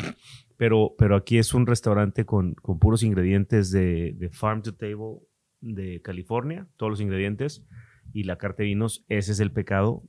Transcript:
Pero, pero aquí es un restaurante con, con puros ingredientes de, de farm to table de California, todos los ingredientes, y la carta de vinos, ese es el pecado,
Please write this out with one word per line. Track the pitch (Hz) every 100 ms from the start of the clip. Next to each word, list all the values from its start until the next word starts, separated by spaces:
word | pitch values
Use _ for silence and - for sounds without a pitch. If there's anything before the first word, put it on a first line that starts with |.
| - - - - _ -
Pero, | 117 110 107 -
pero | 104 98
aquí | - 117
es | 110
un | 123 120
restaurante | 120 113 104 101 - 107
con, | 104 90 -
con | - 85
puros | 104 110
ingredientes | 110 95 90 98 98 110 92
de, | 95 92 82 85 80
de | 90
farm | - 107 107
to | 107
table | 95 107 104 110 110 - _ _ _
de | 113 101 95 87
California, | - 90 87 117 131 175 190 -
todos | 110
los | 104
ingredientes, | 104 95 101 104 139 - - - - _ - 107
y | 92
la | 90
carta | 101 95
de | 104
vinos, | 101 113 - -
ese | 107 95
es | 101
el | 101
pecado, | 110 98 98 104 120